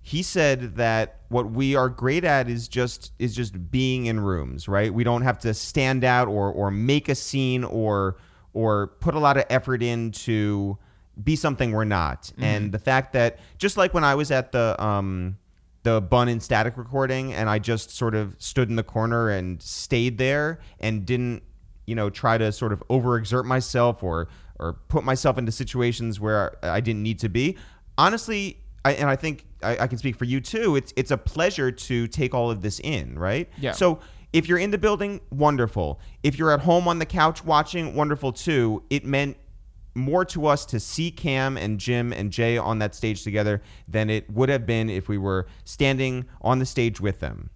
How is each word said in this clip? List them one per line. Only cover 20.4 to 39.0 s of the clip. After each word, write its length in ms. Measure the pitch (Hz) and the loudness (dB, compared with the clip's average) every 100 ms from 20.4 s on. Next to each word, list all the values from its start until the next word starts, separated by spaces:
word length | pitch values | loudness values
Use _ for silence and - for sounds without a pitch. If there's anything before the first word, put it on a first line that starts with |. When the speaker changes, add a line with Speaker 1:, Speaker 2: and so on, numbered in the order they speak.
| 151 165 - - | -2 -6 -14 -6
Speaker 1:
and 260 | 110 110 92 | -4 -2 -2
didn't, 380 | 123 123 117 - - - - - | -2 -2 -6 -12 -20 -20 -18 -6
you 80 | 113 | -2
know, 140 | 104 | -2
try 280 | - 123 113 | 0 0 2
to 120 | 110 | 2
sort 220 | 104 117 | 0 -2
of 100 | 101 - | -4 0
overexert 560 | 131 123 120 104 123 120 | 2 2 0 0 -2 0
myself 560 | 131 117 127 120 104 | -2 0 2 2 2
or, 240 | 92 82 82 - - - | -4 -4 -4 -10 -20 -8
or 140 | 82 82 - | -6 -8 -2
put 140 | 156 | -2
myself 340 | 131 127 147 131 | 0 2 2 2
into 140 | 113 | -2
situations 680 | - 120 123 120 113 113 98 | -4 -4 0 0 0 -4 -4
where 340 | 107 107 92 - 87 | 0 0 0 -4 -2
I 160 | 92 | 0
didn't 200 | 123 107 | 0 -2
need 160 | 110 110 | -2 -2
to 100 | 117 | 0
be. 280 | 113 143 - - - - - | 2 0 -2 -14 -20 -8 2
Honestly, 600 | 165 220 226 208 196 - - - 139 | 2 2 -2 -4 -4 -8 -20 0 0
I, 80 | |
and 160 | 143 143 | 2 2
I 60 | 135 | 0
think 300 | 156 147 - - | -2 -6 -12 -6
I, 160 | 101 120 | -4 -2
I 80 | 123 | -2
can 100 | 120 | -2
speak 180 | 131 113 | -4 -4
for 100 | 123 | -2
you 140 | 131 | -2
too, 340 | 123 220 220 143 | -2 0 2 2
it's, 180 | 135 - | 0 -4
it's 160 | 131 | -2
a 60 | 127 | -2
pleasure 540 | - 151 175 175 131 | -2 0 0 2 -2
to 360 | 123 - 123 113 | -2 -4 -2 -2
take 260 | - 127 | -2 -2
all 160 | 127 120 | 0 0
of 120 | 107 | -2
this 180 | 104 95 | -4 -6
in, 380 | - 135 64 73 | -6 -6 -6 -6
right? 320 | 92 120 170 - | -2 -2 -6 -6
Speaker 2:
Yeah. 140 | 135 | -6
Speaker 1:
So 260 | - 180 160 - - - | 2 2 2 -8 -20 0
if 140 | 165 160 | 0 4
you're 100 | 175 | 2
in 140 | 202 | 2
the 60 | 202 | 2
building, 440 | 208 208 202 202 - | 2 2 -2 -6 -8
wonderful. 680 | 135 147 139 113 - 78 73 - - | 2 4 4 0 0 -4 -6 -12 -2
If 140 | 147 139 | -2 2
you're 140 | 160 | 2
at 100 | 143 | 4
home 260 | 156 175 175 | 4 4 4
on 120 | 170 | 0
the 60 | 156 | -2
couch 380 | 185 156 160 | 2 2 2
watching, 520 | 160 151 156 175 160 143 | 2 2 2 -4 -4 0
wonderful 360 | 151 147 135 | 0 0 -2
too. 500 | - 170 143 117 110 - | -4 0 2 2 0 -2
It 160 | 139 | -4